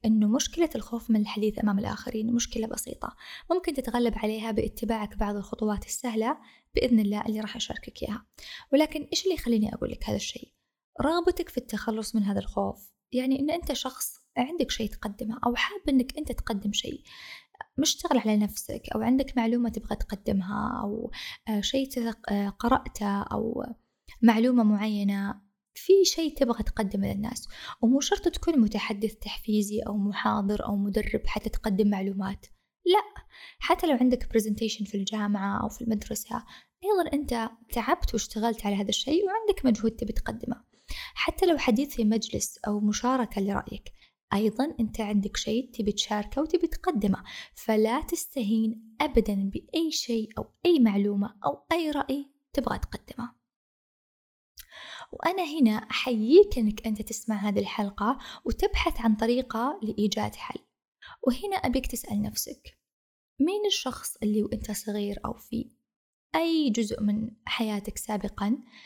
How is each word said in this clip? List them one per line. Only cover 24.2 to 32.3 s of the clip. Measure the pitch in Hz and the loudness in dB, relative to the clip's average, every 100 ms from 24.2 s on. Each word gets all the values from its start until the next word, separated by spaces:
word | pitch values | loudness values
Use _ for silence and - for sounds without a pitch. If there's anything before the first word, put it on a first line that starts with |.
معلومة | 226 220 240 247 | 6 8 6 6
معينة، | 214 208 214 208 202 196 196 - _ _ _ | 6 4 0 0 0 -2 -4 -8 _ _ _
في | - - 392 | -2 6 8
شيء | 349 - 320 302 | 6 4 -2 2
تبغى | 254 233 | 2 0
تقدمه | - - 202 202 196 | -2 0 0 0 -2
للناس، | 202 214 - - - - - | -2 -4 -6 -12 -14 -14 2
ومو | 226 262 | 4 4
شرط | 277 403 349 | 4 2 0
تكون | - - 311 | 0 2 4
متحدث | 214 214 - 202 214 | 4 2 -4 -2 -4
تحفيزي | - - - - 214 202 208 | -4 -10 -8 0 0 2 -2
أو | - 208 | -2 0
محاضر | 202 196 220 208 196 208 | 0 0 0 2 0 0
أو | - 202 | -2 -2
مدرب | 202 202 208 214 - | 0 0 0 0 0
حتى | - 220 | -2 -2
تقدم | - 220 190 208 | -2 0 4 4
معلومات، | 196 190 196 190 | 2 0 -2 -4